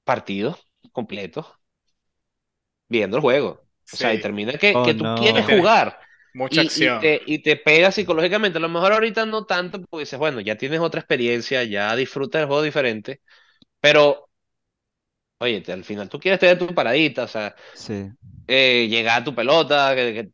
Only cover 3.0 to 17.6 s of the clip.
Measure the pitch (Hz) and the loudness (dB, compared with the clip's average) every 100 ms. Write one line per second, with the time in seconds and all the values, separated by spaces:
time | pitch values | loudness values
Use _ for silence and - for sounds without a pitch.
3 | 98 123 135 139 104 - _ _ - - | 0 0 2 2 0 -8 _ _ -18 -4
4 | 120 110 104 104 107 147 202 123 120 113 | -2 -2 -4 -6 -6 0 2 2 2 0
5 | 113 113 214 226 107 202 190 220 113 - | -2 0 2 2 2 4 4 4 2 -4
6 | - _ _ 127 131 160 160 156 131 117 | -20 _ _ -8 -2 0 0 0 0 2
7 | 156 147 - 151 151 143 156 160 190 202 | 0 0 -2 -2 0 0 4 4 4 2
8 | 165 160 175 208 208 165 165 170 190 220 | -2 0 0 0 -2 -2 -4 0 2 2
9 | 226 214 220 220 208 180 180 196 175 165 | 0 -2 -4 -6 -4 -4 -6 -10 -12 -12
10 | 139 131 156 123 101 107 135 160 165 160 | -10 -4 -4 -2 -6 -6 -4 -2 -2 -4
11 | - 139 120 120 113 131 117 101 104 120 | -4 -2 0 -2 -2 -4 -2 -2 -2 -2
12 | 131 139 135 156 147 143 151 151 127 110 | -4 -6 -4 -2 -2 -2 -2 -2 -2 -4
13 | 131 135 _ _ _ _ _ _ 147 151 | -8 -16 _ _ _ _ _ _ 4 6
14 | 147 143 - _ _ _ _ _ _ _ | 6 2 -6 _ _ _ _ _ _ _
15 | _ _ _ - 123 101 87 92 - 104 | _ _ _ -6 -4 -4 -6 -12 -10 -10
16 | 95 143 185 185 180 175 175 170 117 139 | -10 -6 -2 4 4 4 0 -2 0 2
17 | 151 117 113 113 101 - | 0 -2 -6 -6 -8 -12